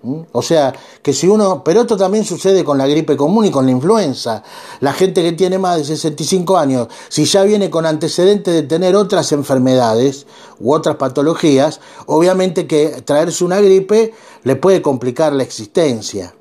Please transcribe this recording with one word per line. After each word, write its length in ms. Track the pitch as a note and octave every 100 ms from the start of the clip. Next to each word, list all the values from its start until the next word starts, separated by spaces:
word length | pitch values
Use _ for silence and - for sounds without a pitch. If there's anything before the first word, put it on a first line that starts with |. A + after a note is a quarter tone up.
¿Mm? 180 | A2+ D3+ E3
O 100 | A#2
sea, 320 | B2 E3 C#3 - - -
que 100 | -
si 140 | C3+ F3
uno, 360 | G#3+ G3+ E3
pero 180 | D3+ F#3
esto 140 | A#3+ G#3
también 300 | F#3+ G#3+ G#3+
sucede 380 | E3+ F#3+ F#3+
con 160 | C#3+ C#3
la 80 | C3+
gripe 280 | D3+ D3+ C#3
común 300 | C#3+ G#3+ G#3
y 60 |
con 160 | C#3 C3
la 40 |
influenza. 720 | B2+ D3+ A3+ E3+ A#2+ A#2+ A2 - - - -
La 140 | C#3
gente 280 | C3+ F#3+ F3+
que 120 | E3+
tiene 260 | E3 F#3 F#3
más 180 | F#3+ F3
de 60 |
sesenta 400 | C#3 D#3 E3 D3
y 20 | D3+
cinco 320 | F#3+ E3+ F#3+
años, 300 | C#3+ C3 A#2 - -
si 180 | - D3+
ya 180 | G3
viene 260 | G3 G#3 F#3+
con 160 | D#3+ D#3+
antecedentes 680 | D#3 D#3+ - F#3 G#3 F#3+
de 120 | E3
tener 320 | C#3 E3 F#3 G3
otras 360 | G3+ F#3 D3
enfermedades 920 | D3 C#3 C3+ B2+ C3 A#2 A2 C3+ C3+ - - - -
u 140 | A2
otras 220 | D#3 D#3+ C#3+
patologías, 880 | C3+ B2+ D3 E3 E3 C3+ D3+ - - - -
obviamente 580 | D3+ F3 F#3 F#3 F3+ D3+
que 380 | D3+ D#3 B2+ -
traerse 380 | D3 E3+ E3
una 180 | F3 F#3
gripe 500 | G#3 F#3+ F#3+ G#3+ A3 - - -
le 120 | B2 C3
puede 260 | F3+ F#3
complicar 520 | D3+ B2+ B2 A#2+ D#3
la 100 | C#3+
existencia. 880 | B2 - G#2 - D#3+ A#2 G2 G2 F2 -